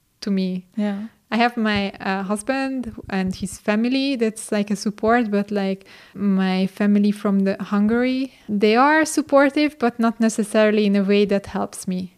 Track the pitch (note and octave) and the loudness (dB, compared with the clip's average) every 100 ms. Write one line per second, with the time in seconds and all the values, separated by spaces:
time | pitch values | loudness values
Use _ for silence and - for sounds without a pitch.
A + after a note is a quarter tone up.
0 | _ _ - G3 F#3 F#3 - - G#3 G3+ | _ _ -4 -2 -2 -6 -8 -6 -4 -6
1 | A3 - _ A3 A#3+ A#3+ A3 G#3 G3 - | -10 -16 _ 0 0 0 -2 0 -2 -6
2 | G3 F#3+ F#3+ G#3 G#3+ C4 C4+ C4 A#3 - | -6 -4 -4 -4 -4 -4 -4 -6 -8 -12
3 | - F#3+ F#3+ F#3 F#3 - - G#3 A#3+ C4+ | -6 -4 -4 -4 -8 -6 -2 0 0 0
4 | C4+ C4+ A3+ A3 - G#3 G#3 G3+ A3+ G3+ | -2 0 -2 -4 -4 -4 -2 -4 -4 -2
5 | G#3+ A#3 A3+ G3+ G3+ G3+ F#3+ F#3+ - - | 0 2 2 -2 -2 -2 -2 -4 -10 -20
6 | - - G3+ F#3+ F#3+ F#3 F#3+ - G#3 G#3 | -20 -4 0 2 2 0 -2 0 2 4
7 | G3+ G#3 G#3 G3 F#3+ - F#3+ G#3 G#3 A#3 | 2 0 0 0 0 -2 -4 0 2 2
8 | B3 C4 C4 - - G#3 G#3+ A3+ C#4 D#4 | 0 -2 -4 -10 -6 0 2 4 4 4
9 | D#4 - C#4+ C#4 C#4 C#4+ D4 D4 A#3 A#3 | 2 -2 2 4 4 2 -2 0 -2 0
10 | A3+ A3+ A3+ A3 G3+ A3 G#3+ G#3+ G#3 G3+ | -2 2 0 0 0 2 4 4 2 2
11 | G3 G3+ G3+ G3 G3 A3+ G3+ - - F#3 | 2 2 2 0 -2 -6 -6 -8 -8 -6
12 | F#3 | -8